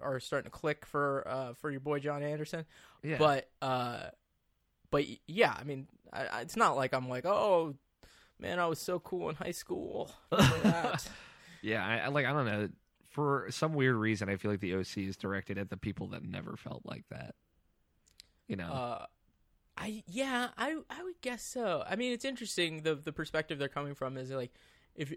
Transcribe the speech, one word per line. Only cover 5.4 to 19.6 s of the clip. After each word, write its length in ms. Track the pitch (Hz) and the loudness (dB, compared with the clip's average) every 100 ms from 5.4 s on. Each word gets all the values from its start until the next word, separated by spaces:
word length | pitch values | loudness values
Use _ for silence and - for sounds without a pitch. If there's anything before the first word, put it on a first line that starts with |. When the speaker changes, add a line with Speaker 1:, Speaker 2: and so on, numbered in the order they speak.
| 208 110 | 4 4
Speaker 1:
I 60 | |
mean, 240 | 139 139 139 - - | -6 -8 -10 -18 -12
I, 140 | - 131 | -6 -4
I, 160 | 117 | -4
it's 160 | 127 - | -4 4
not 180 | 214 135 | 4 6
like 180 | 131 | 2
I'm 140 | 135 127 | 0 -2
like, 180 | 127 170 | -2 2
"Oh, 500 | 202 214 180 160 135 _ _ - - - - | 4 6 4 4 -4 _ _ -20 -20 -20 -10
man, 220 | 196 180 | -4 0
I 60 | 175 | 0
was 120 | 160 | 0
so 200 | - 180 | -2 -4
cool 300 | - 185 165 | -4 -4 -4
in 60 | 151 | -6
high 160 | - | -6
school." 600 | 170 - 180 - - - - - | -8 -6 -6 -6 -6 -6 -10 0
Remember 280 | 185 160 - | 8 8 8
Speaker 2:
<laughs> 60 | |
Speaker 1:
that? 440 | 214 170 240 165 - - - - - - | 4 4 2 -2 -6 -14 -18 -20 -20 -8
Speaker 2:
Yeah, 260 | 104 110 95 | -2 0 0
I, 100 | 113 | 0
I, 80 | 98 | 2
like, 160 | 143 127 | 2 2
I 80 | |
don't 120 | 147 120 | 2 2
know. 220 | 104 104 - _ _ _ | 2 0 -4 _ _ _
For 380 | - 147 139 92 | -2 2 2 0
some 240 | - 160 | -2 0
weird 220 | 151 131 117 | 4 6 6
reason, 340 | 110 107 98 | 4 2 2
I 60 | 98 | 0
feel 160 | 104 | 0
like 80 | 104 | 0
the 160 | 92 95 | 2 0
O 80 | |
C 240 | 90 - 95 | 0 -2 -4
is 100 | 95 | -4
directed 400 | 98 98 - 98 | -2 -2 -4 -6
at 140 | 98 | -6
the 60 | 95 | -6
people 320 | 107 98 95 | -6 -4 -6
that 140 | 95 | -8
never 320 | - 95 - - | -8 -8 -8 -10
felt 280 | - - - | -10 -12 -10
like 180 | - - | -12 -10
that. 240 | - 58 - _ _ _ _ _ _ _ - - _ - | -12 -12 -16 _ _ _ _ _ _ _ -20 -20 _ -8
You 100 | 147 | -6
know? 100 | 170 | -4
Speaker 1:
Uh, 340 | 139 120 117 - _ _ _ _ _ | -4 -4 -6 -10 _ _ _ _ _